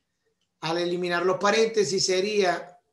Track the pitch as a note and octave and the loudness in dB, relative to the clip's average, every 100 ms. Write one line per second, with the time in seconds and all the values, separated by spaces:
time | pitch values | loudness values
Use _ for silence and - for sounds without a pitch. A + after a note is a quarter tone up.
0 | _ _ _ _ _ _ D#3+ E3+ F3 F3+ | _ _ _ _ _ _ -4 -2 -2 -2
1 | F3 F3 F#3 F#3 G3+ A3 A3 A3 G3 F#3+ | -2 0 0 2 2 2 2 2 0 0
2 | - F#3 G#3 G#3 F3+ E3+ - - _ | 0 0 0 0 0 -2 -8 -20 _